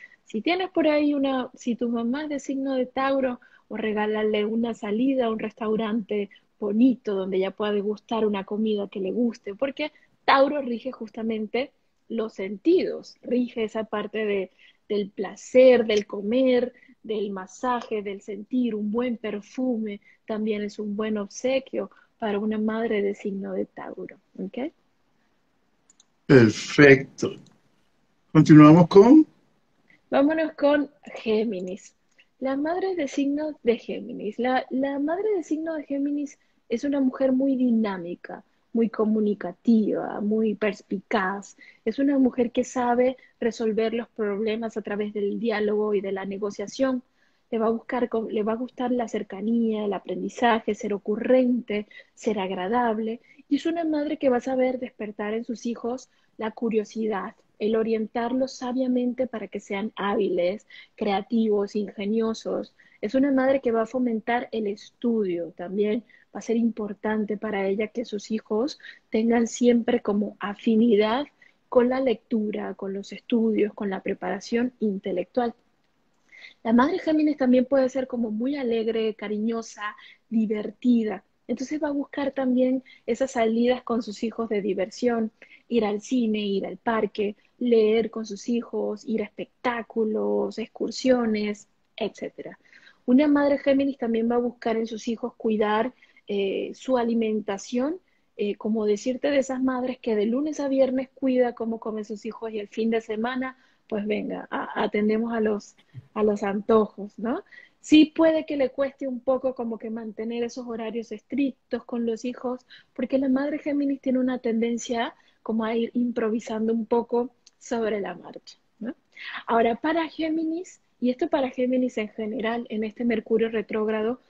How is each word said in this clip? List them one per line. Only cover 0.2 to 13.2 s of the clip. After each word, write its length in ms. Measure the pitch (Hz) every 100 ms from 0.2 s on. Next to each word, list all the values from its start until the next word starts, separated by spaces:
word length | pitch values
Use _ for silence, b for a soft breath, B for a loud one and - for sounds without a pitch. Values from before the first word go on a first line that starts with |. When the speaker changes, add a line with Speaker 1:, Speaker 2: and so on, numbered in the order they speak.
| _
Speaker 1:
Si 160 | 214
tienes 280 | 262 359 370
por 180 | 339 311
ahí 260 | 302 294
una, 360 | 285 269 262 240 -
si 200 | - 226
tu 140 | 240
mamá 340 | 233 233 269
es 60 | 302
de 100 | 285
signo 360 | - 269 269 262
de 100 | 254
Tauro, 540 | 269 269 269 262 247 - _ -
o 80 | 220
regálale 680 | 220 208 214 214 214 214 208
una 280 | 226 233
salida 520 | 220 214 214 262 262 233
a 40 |
un 100 | 220
restaurante 880 | 220 - 214 214 220 233 190 208 202 - _ _
bonito 560 | 208 214 262 240 - 196
donde 220 | 190 185
ella 140 | 190
pueda 220 | - 208
degustar 520 | 208 202 208 - 226 214
una 180 | 202
comida 440 | 190 208 220 208 202
que 100 | 208
le 120 | 190
guste, 440 | 196 240 208 - 196
porque 360 | 277 262 302 - _ _ -
Tauro 360 | 269 277 294
rige 300 | 240 226 262
justamente 800 | 247 220 - 226 220 214 226 285 _ _ _ -
los 260 | 226 214
sentidos, 840 | - 196 208 320 359 202 156 - -